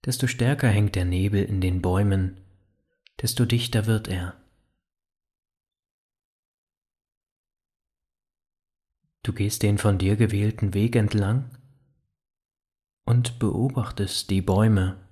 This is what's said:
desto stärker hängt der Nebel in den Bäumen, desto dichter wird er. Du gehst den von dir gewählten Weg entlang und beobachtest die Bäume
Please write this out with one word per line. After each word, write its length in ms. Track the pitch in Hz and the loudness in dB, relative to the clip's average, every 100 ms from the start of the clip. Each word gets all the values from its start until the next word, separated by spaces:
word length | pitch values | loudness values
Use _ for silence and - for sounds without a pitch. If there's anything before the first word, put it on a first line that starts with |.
desto 240 | - 123 127 | -4 -2 -2
stärker 400 | - 120 143 127 | 0 0 2 2
hängt 280 | 104 104 95 | 4 2 0
der 100 | 90 | 0
Nebel 360 | 90 98 98 | 0 2 0
in 200 | 95 95 | 0 0
den 200 | 92 90 | 0 0
Bäumen, 600 | 90 90 101 95 92 - - _ _ _ _ _ _ - | 0 2 2 2 0 -6 -20 _ _ _ _ _ _ -8
desto 240 | 113 - 120 | -6 -2 0
dichter 400 | 117 - - 110 | 0 0 -2 0
wird 240 | 110 - | -2 -2
er. 260 | 92 87 - _ _ _ _ _ _ _ _ _ _ _ _ _ _ _ _ _ _ _ _ _ _ _ _ _ _ _ _ _ _ _ _ _ _ _ _ _ _ _ _ _ _ _ _ _ _ _ _ | -6 -6 -12 _ _ _ _ _ _ _ _ _ _ _ _ _ _ _ _ _ _ _ _ _ _ _ _ _ _ _ _ _ _ _ _ _ _ _ _ _ _ _ _ _ _ _ _ _ _ _ _
Du 80 | - | -8
gehst 320 | - 101 - | -4 -4 0
den 140 | 104 101 | 0 2
von 200 | 107 98 | 2 2
dir 200 | 95 104 | 2 2
gewählten 560 | 110 101 107 107 101 | 2 2 -2 -2 -2
Weg 240 | 101 110 117 | 0 0 2
entlang 600 | 104 107 98 120 135 - _ _ _ _ _ _ _ _ _ _ _ _ _ _ - | 0 0 0 -2 -4 -14 _ _ _ _ _ _ _ _ _ _ _ _ _ _ 0
und 340 | 120 120 - | 0 0 -2
beobachtest 880 | 110 - 131 131 117 - 98 - - | -2 0 -2 -2 -6 -6 -6 -6 -2
die 120 | 95 | -2
Bäume 560 | 92 95 110 104 92 95 - | 2 2 4 4 2 -4 -16